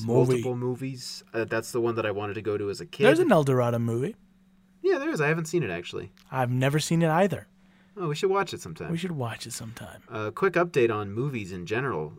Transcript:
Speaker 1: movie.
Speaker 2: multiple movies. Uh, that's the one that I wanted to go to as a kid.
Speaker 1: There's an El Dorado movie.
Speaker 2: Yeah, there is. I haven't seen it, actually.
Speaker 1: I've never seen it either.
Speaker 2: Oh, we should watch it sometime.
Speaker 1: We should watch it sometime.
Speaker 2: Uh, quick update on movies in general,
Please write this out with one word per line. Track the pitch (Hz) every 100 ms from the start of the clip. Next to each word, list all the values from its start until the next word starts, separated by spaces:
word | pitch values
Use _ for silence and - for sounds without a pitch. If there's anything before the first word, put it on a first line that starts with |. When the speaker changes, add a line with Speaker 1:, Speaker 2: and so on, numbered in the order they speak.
| 110
Speaker 1:
movie. | 127 131
Speaker 2:
multiple | 123 120 123
movies. | 123 123 135 127 - - -
Uh, | 113
that's | 107 113 113
the | 120
one | 117 113
that | 107
I |
wanted | 101 104
to | 104
go | 95 101
to | 101
as | 82
a | 87
kid. | -
Speaker 1:
There's | 233 320
an | 349
El | 170
Dorado | 139 127 120 117
movie. | 117 117 160 - _ _ _ _ _ _
Speaker 2:
Yeah, | 370 311
there | 311
is. | 214
I | 147
haven't | 165 160
seen | 175
it, | 107
actually. | 85 - 98 - - -
Speaker 1:
I've | 131 123
never | 127 135 151
seen | - 165
it | 165
either. | 160 196 143 - _ _ _ _ 208
Speaker 2:
Oh, | 165
we |
should | 147 190
watch | 196 190
it | 104
sometime. | 90 80 156
Speaker 1:
We | 170
should | 185
watch | 151 117 113 113
it |
sometime. | - 113 113 113 - -
Speaker 2:
Uh, | 113 107
quick | - 196
update | 175 175 143 117
on | 104 101
movies | 107 143 120 90
in | 92 87
general, | 110 135 82 78